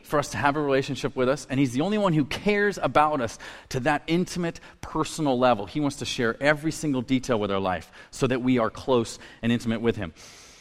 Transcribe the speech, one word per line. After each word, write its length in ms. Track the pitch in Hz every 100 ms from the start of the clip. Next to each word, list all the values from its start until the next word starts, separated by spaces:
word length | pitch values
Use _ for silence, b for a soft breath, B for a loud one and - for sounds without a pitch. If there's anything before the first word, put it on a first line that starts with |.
for 160 | - 151
us 100 | 139
to 60 | 110
have 200 | 139 143
a 40 |
relationship 560 | 143 135 135 131 147 131
with 140 | 127
us, 160 | 143 -
and 100 | 131
he's 140 | 139
the 80 | 120
only 180 | 165 214
one 140 | 202
who 140 | 156 131
cares 520 | - 202 208 208 185
about 440 | 147 139 151 151
us 160 | 117 - B B B
to 100 | 135
that 220 | 127 147 -
intimate, 540 | 165 175 - 170 165 B B
personal 560 | - 160 156 - 151 123
level. 260 | 123 113
He 160 | 104 151
wants 160 | 143 -
to 80 |
share 320 | 120 - 117 113
every 300 | 139 151 160
single 280 | - 160 131
detail 400 | 120 131 - 117
with 100 | 104
our 100 | 98
life 300 | 95 87 - B B
so 160 | - 135
that 160 | 127
we 160 | 123 127
are 120 | 110
close 480 | - - 127 113 - B B
and 100 | 117
intimate 300 | 120 113 113
with 160 | 117 110
him. 160 | 90 - B B B B